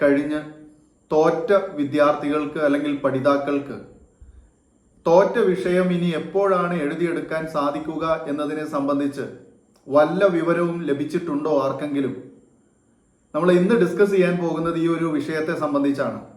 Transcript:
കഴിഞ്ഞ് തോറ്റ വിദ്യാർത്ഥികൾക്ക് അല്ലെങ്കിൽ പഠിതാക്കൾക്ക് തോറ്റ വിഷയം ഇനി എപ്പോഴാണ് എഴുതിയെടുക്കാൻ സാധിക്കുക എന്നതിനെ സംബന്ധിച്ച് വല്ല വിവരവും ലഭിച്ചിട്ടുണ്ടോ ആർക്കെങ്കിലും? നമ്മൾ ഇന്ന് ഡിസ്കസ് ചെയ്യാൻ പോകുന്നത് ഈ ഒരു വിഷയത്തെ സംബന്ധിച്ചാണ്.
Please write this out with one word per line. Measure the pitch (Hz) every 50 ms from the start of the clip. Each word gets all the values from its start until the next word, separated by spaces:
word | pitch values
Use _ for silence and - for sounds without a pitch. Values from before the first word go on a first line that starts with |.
കഴിഞ്ഞ് | 151 143 143 139 151 151 151 151 147 - - - - - - _ _ _ _ _ _ -
തോറ്റ | 156 156 156 170 165 165 - - 202 185 - - 147 147
വിദ്യാർത്ഥികൾക്ക് | 139 131 139 147 147 147 147 - 147 143 151 151 147 139 - 160 151
അല്ലെങ്കിൽ | 143 139 147 147 147 143 139 143
പഠിതാക്കൾക്ക് | 135 131 131 135 143 143 139 - 147 143 139 139 - 110 98 101 - - - - _ _ - - - - - - _ _ _ _ _ _ _ _ _ _ _ - 170
തോറ്റ | 170 185 202 190 - 240 202 185
വിഷയം | 175 175 - 180 180 185 180 180 175
ഇനി | 170 175 175 165 196
എപ്പോഴാണ് | - - 185 196 202 196 190 180 175 175 180 165 143
എഴുതിയെടുക്കാൻ | 143 - 160 175 170 165 156 - - 160 160 156 - -
സാധിക്കുക | 147 143 147 147 151 151 160 156 151 160 160 160 - - 143
എന്നതിനെ | 143 151 147 147 156 156 151 143 151
സംബന്ധിച്ച് | 143 139 139 143 139 143 139 135 139 113 - - - - - - _ _ _ _ _ - - 135
വല്ല | 147 151 156 175 190 202 196 175 165
വിവരവും | 160 170 170 170 175 170 170 170 156 147
ലഭിച്ചിട്ടുണ്ടോ | 139 - 143 - 170 175 170 156 143 143 156 156 151 139 131
ആർക്കെങ്കിലും? | 135 - - 147 147 143 139 131 120 - - - - - - _ _ _ _ _ _ _ _ _ _ _ _ _ _ _ _ _ _ -
നമ്മൾ | 151 170 180 175 180
ഇന്ന് | 180 208 233 180 180
ഡിസ്കസ് | 170 - - 202 202 196
ചെയ്യാൻ | 190 175 175 170 170 170
പോകുന്നത് | 165 156 160 165 170 165 165 165
ഈ | 170 165 160
ഒരു | 165 160 151 143
വിഷയത്തെ | 139 160 160 156 156 170 165 160 156
സംബന്ധിച്ചാണ്. | 147 143 143 139 139 139 143 127 113 214 - - - -